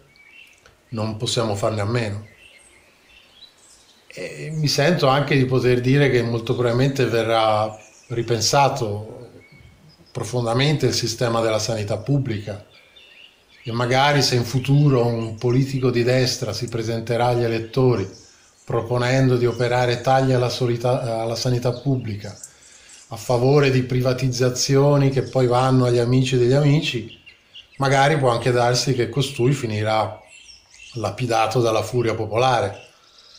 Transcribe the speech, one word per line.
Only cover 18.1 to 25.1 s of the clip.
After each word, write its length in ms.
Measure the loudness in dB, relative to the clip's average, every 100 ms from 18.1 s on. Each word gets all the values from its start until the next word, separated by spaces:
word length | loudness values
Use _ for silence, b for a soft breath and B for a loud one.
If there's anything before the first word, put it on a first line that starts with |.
| B B B B _ -6
proponendo 720 | -4 -2 -2 0 2 2 2
di 80 | 0
operare 560 | 0 0 0 0 0
tagli 320 | 2 2 2
alla 160 | 2 0
solita-, 720 | -2 -2 0 -2 -2 -2 -4
alla 140 | -4 -4
sanità 360 | -2 -2 -2
pubblica 680 | -4 -2 -2 -4 -10 -12 -16 B B B B B B -18
a 40 | -10
favore 540 | -2 2 4 4 4
di 120 | 2
privatizzazioni 1300 | 0 0 0 0 -2 0 0 0 0 4 4 4
che 140 | 2